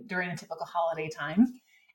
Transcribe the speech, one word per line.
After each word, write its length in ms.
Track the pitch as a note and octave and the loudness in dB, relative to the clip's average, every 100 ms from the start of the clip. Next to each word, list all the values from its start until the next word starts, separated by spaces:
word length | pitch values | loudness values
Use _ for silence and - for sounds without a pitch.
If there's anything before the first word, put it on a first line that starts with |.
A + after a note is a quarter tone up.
| - | -4
during 240 | F3+ F3+ | -2 -2
a 60 | E3 | -4
typical 300 | - D#3+ E3 | -8 -8 -2
holiday 420 | F3 E3 D#3+ D#3 | 0 2 0 -4
time. 380 | D#3 D3 F#3 B3 - _ _ _ | -4 0 4 4 2 _ _ _